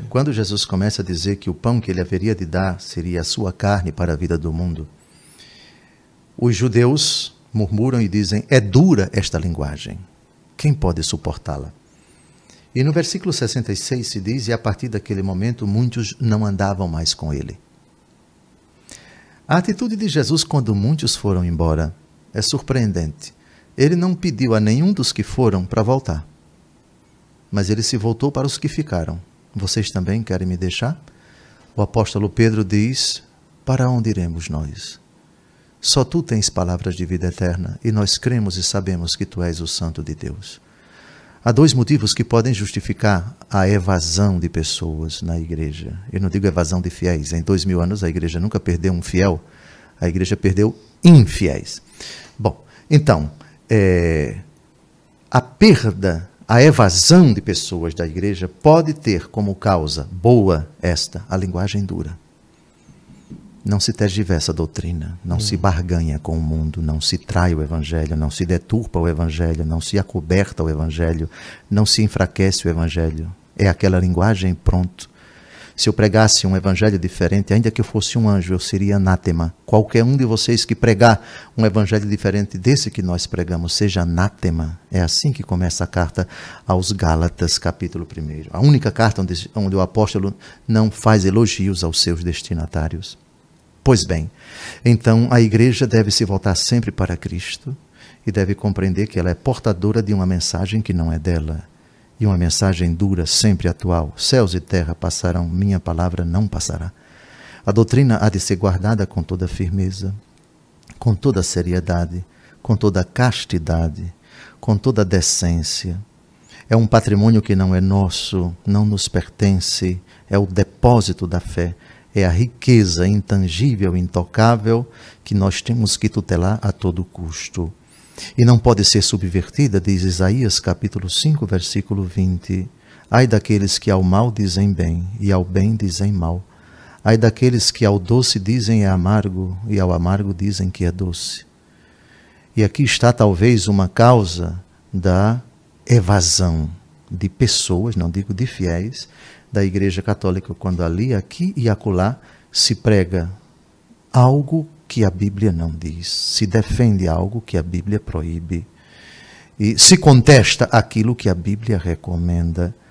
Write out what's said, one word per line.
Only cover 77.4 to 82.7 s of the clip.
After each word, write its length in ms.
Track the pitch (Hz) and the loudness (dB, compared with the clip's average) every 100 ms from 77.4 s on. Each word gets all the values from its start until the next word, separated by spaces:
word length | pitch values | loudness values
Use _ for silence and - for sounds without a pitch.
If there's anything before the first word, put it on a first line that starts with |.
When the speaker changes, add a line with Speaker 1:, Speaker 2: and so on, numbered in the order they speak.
| 95 | 2
Speaker 1:
ainda 160 | 104 113 | 2 2
que 100 | 107 | 0
eu 60 | 107 | -2
fosse 320 | 110 - 117 | -2 -2 0
um 100 | 110 | 2
anjo, 260 | 98 87 | 2 0
eu 60 | 90 | -2
seria 360 | - 98 101 101 | -2 -2 0 2
anátema. 580 | 95 92 92 82 82 - | 2 2 0 -2 -2 -6
Qualquer 400 | - 107 107 117 | 0 2 2 2
um 140 | 117 139 | 2 2
de 80 | 123 | 2
vocês 400 | 110 - 117 - | 0 0 0 0
que 100 | 110 | 0
pregar 480 | 117 98 117 107 - - - - | 2 6 6 4 0 -20 -10 0
um 80 | |
evangelho 460 | 110 101 98 107 104 | 0 2 0 0 -2
diferente 480 | 101 98 101 101 92 | -2 -2 -2 -4 -2
desse 320 | 117 | 0